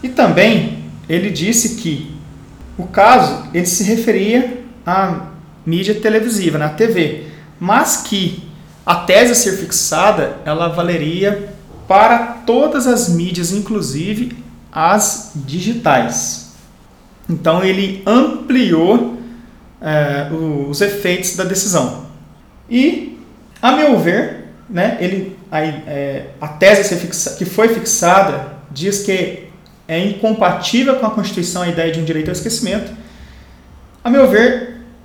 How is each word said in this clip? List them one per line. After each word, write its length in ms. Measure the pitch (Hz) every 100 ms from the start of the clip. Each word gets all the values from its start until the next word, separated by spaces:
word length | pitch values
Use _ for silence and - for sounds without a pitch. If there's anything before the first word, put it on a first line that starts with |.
E 60 | 254
também 800 | - 214 156 214 202 - - - - -
ele 220 | 170 202
disse 460 | 147 185 240 214 -
que 300 | 165 135 - - - - - - - -
o 80 | 175
caso, 640 | - 214 247 254 - -
ele 140 | 170 180
se 180 | -
referia 800 | 202 226 240 190 202 247 247 - - -
à 420 | - 190 190 151 - - - -
mídia 300 | - 170 190
televisiva, 600 | 214 220 220 233 208 170 151
na 140 | 151
T 160 | - 226
V, 400 | 180 151 - - - - -
mas 380 | 180 226 - -
que 500 | - 196 180 - - - - -
a 120 | - 175
tese 360 | - 190 247
a 20 |
ser 240 | 233 208 190
fixada, 800 | 165 - - 160 202 - 185 -
ela 260 | 151 156 170
valeria 840 | 165 175 170 147 175 196 202 - - - - -
para 320 | 196 226 233 - - -
todas 400 | 247 294 285 247
as 240 | 226 180
mídias, 420 | 170 180 180 170
inclusive 920 | 196 202 214 143 139 185 214 247 - - - -
as 600 | 160 165 208 208 - - 156
digitais. 1160 | 131 165 196 233 160 139 117 - - - - - - - - _ - - -
Então, 340 | 165 165 170
ele 400 | 190 190 196 190 196
ampliou, 1120 | 233 311 - - 254 202 160 175 240 - - - - - - - -
é, 480 | 156 151 143 143 151
o, 380 | 160 160 143 139
os 100 | 147
efeitos 560 | 202 202 180 180 180 -
da 80 |
decisão. 600 | 180 190 208 175 127 - - - - - - - -
E, 500 | 240 294 359 - - - - - -
a 120 | 240
meu 260 | 294 294 247
ver, 560 | 165 202 - - - - -
né, 280 | 175 214 233
ele, 380 | 180 190 185 - -
a, 100 | 156
é, 680 | 156 147 156 143 139 139 - -
a 80 | 151
tese 320 | - 190 202
a 40 |
ser 120 | - 170
fixa-, 400 | 160 - - -
que 80 |
foi 240 | 180 - 226
fixada 840 | 226 - - 175 190 196 131 - - -
diz 320 | 135 190 196
que 500 | - 185 156 - - - - - -
é 100 | 165
incompatível 960 | 202 - 220 214 180 175 - 233 277 254
com 80 |
a 60 | 214
Constituição 500 | 220 185 - 165 180
a 80 | 175
ideia 240 | 165 165
de 80 | 165
um 40 |
direito 240 | 156 156 156
ao 40 |
esquecimento. 580 | 180 226 - 180 208 - - - - - - - - - - - -
A 60 | 240
meu 220 | 277 247
ver 500 | 208 247 - - - - -